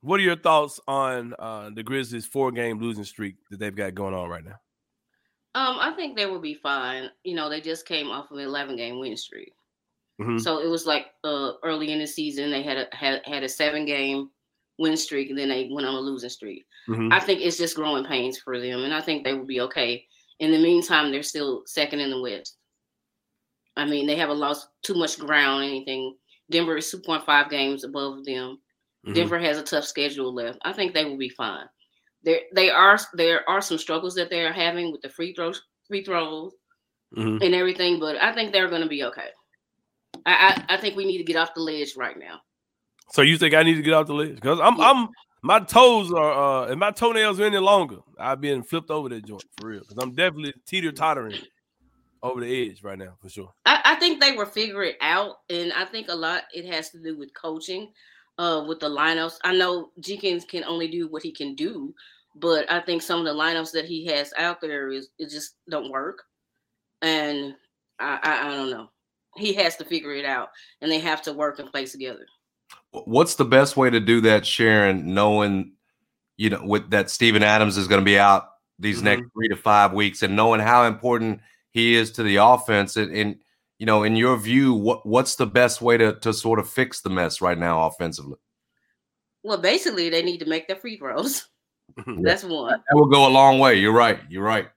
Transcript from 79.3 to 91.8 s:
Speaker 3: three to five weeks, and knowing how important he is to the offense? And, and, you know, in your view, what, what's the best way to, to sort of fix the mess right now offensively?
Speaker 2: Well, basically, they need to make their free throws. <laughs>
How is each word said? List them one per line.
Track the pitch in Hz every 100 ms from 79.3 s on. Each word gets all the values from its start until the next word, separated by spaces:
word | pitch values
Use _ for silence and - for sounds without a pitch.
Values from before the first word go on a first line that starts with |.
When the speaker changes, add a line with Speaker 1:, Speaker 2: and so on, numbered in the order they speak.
Speaker 3:
three | 110 113
to | 104
five | 113 104 101
weeks, | 98 104 -
and | 101 101
knowing | 113 113
how | 107 120 117
important | 110 123 120 113 104 _ _ _
he | 117 117 117
is | 110
to | -
the | 107 98
offense? | 110 127 - 104 98 -
And, | 101 95
and, | 104 - _ _ _ _
you | 110
know, | 110
in | 107 113
your | 120 127
view, | 104 127 139
what, | 117 104 120 107
what's | 117 131 -
the | 120
best | 113 123 117
way | 117 117
to, | 110 104
to | 120
sort | 104 113 110
of | 98
fix | - 131 -
the | 95
mess | 92 82 -
right | 90 87
now | 87 82 80
offensively? | - 85 78 71 69 _ _ _ _ _ _ _ _ _ _
Speaker 2:
Well, | - 202
basically, | 180 330 359 202 170
they | 165
need | 175 175
to | 156
make | 160 160
their | 190
free | 247 220
throws. | 139 123 240 277 -
<laughs> | _ _ _